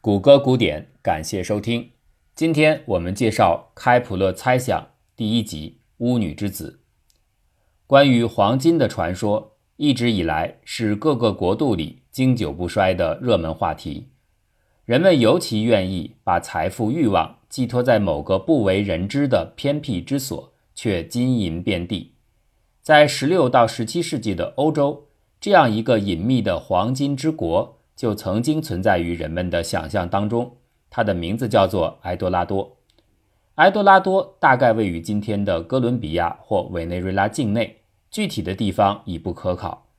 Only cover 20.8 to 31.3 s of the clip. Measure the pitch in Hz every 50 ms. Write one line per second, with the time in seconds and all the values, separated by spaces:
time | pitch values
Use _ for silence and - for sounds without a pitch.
20.8 | - 117 98 85 80 - - 120 123 127 127 117 101 85 80 87 90 110 98 85
21.8 | 87 87 107 85 - - _ _ _ _ _ _ _ _ _ _ _ _ _ _
22.8 | _ - 151 147 151 131 - - 135 143 185 185 143 123 127 127 117 110 - -
23.8 | 113 110 - 175 165 - - 123 107 110 92 85 87 - - - 143 156 151 151
24.8 | 143 143 - - - _ _ _ _ _ _ _ - 202 202 175 143 117 107 110
25.8 | 110 - 120 110 101 101 87 80 90 120 131 120 101 98 87 80 - - 95 90
26.8 | 98 117 131 135 139 139 143 131 135 160 156 156 - 165 165 190 - - _ _
27.8 | _ _ _ - - 113 104 - - 95 92 110 120 151 151 156 156 - 90 87
28.8 | 95 107 95 87 85 85 87 80 78 78 80 87 90 90 87 87 85 - - 87
29.8 | 80 71 - 101 87 85 - 98 104 104 117 117 120 123 - _ _ _ _ _
30.8 | _ _ - - 113 104 92 87 85 82